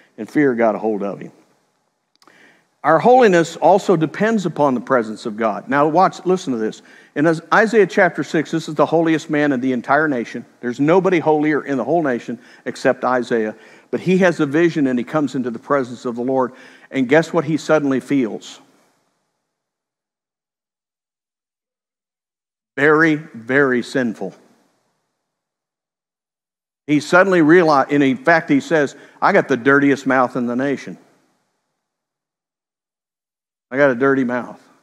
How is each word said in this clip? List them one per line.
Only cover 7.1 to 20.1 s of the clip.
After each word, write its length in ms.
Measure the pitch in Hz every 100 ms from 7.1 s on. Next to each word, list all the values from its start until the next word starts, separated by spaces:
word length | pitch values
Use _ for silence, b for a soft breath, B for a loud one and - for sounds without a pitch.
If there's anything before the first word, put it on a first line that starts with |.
In 140 | - 156
Is-, 140 | 160 -
Isaiah 320 | 185 220 226 185
chapter 380 | - 180 170
six, 260 | 143 175 139
this 200 | 165 156
is 40 |
the 120 | 156 143
holiest 440 | 156 165 156 -
man 220 | 147 147
in 80 | 131
the 140 | 131
entire 340 | 127 110 139 156
nation. 380 | 127 110 120 - _
There's 180 | 120 120
nobody 400 | 147 185 185 175
holier 440 | 147 156 151 143
in 140 | - 139
the 60 |
whole 180 | 113 165
nation 380 | 151 120 - 117 B B -
except 380 | 120 135 123
Isaiah. 500 | 123 127 117 120 110 107 B B _
But 80 | 120
he 200 | 131 185
has 200 | 185 165
a 60 | 151
vision, 420 | 143 170 160 135
and 100 | 123
he 60 |
comes 320 | 117 156 143 139
into 160 | 123
the 80 | 113
presence 460 | - 143 123 120 127
of 100 | 117
the 60 |
Lord. 300 | 123 131 123 B B B B
And 200 | 135 123
guess 240 | 151 165
what 100 | 175
he 140 | 147 151
suddenly 420 | - 156 143 131
feels? 600 | - 143 117 - - - _ _ _ _ _ _ _ _ _ _ _ _ _ _ _